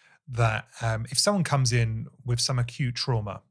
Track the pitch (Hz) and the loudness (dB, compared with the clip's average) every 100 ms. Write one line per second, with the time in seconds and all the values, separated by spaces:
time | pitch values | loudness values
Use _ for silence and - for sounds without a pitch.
0 | _ _ - 120 113 110 - - 117 110 | _ _ -8 2 2 2 -6 -6 -4 -2
1 | 117 - - 202 156 143 123 120 113 110 | -2 0 2 2 2 2 4 2 2 -2
2 | - - 123 120 - 127 120 - 123 117 | -8 -10 -4 -2 0 0 -2 -2 -4 -2
3 | - 117 104 95 _ | -2 -2 -2 -8 _